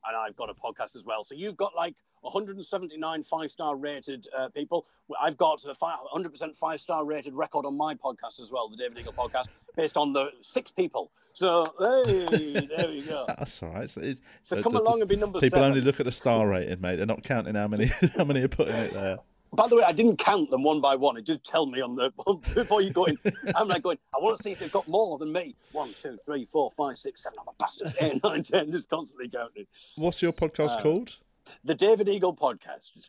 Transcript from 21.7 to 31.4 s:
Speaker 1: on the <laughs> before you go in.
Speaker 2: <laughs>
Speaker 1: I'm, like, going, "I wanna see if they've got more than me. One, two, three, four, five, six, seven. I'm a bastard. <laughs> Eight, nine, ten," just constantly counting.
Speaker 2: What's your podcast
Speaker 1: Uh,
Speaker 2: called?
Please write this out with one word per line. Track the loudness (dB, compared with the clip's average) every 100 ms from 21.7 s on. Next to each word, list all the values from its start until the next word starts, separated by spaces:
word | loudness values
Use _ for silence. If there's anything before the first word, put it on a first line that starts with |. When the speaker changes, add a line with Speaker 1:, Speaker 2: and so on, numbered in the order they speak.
| -2
Speaker 1:
on | -4 -2
the | -2 -2 0
<laughs> | 0 0
before | 0 2 2
you | 2
go | 2 2
in. | 2 -2 -4
Speaker 2:
<laughs> | -2 0
Speaker 1:
I'm, | 0
like, | 0
going, | -2 -4 _
"I | 0
wanna | 0 0
see | -4
if | -8
they've | -4
got | -4 0
more | 2 2 -2
than | -4
me. | -4 -6 -14 _
One, | -8 -8 -10
two, | -12 -12
three, | -8 -8
four, | -2 0 -2
five, | -2 -6 -4
six, | -12 -10
seven. | -14 -12
I'm | -18
a | -6
bastard. | -6 -4 -8 -2
<laughs> |
Eight, | 0 2
nine, | 0 0
ten," | 0 0 2
just | -6 -4
constantly | -6 -6 -14 -10
counting. | -8 -10 -12 -18 -18 -18 -4
Speaker 2:
What's | -4 0
your | -2
podcast | 0 -4 0 0 2
Speaker 1:
Uh, |
Speaker 2:
called? | 2 0 -2 -14 _ _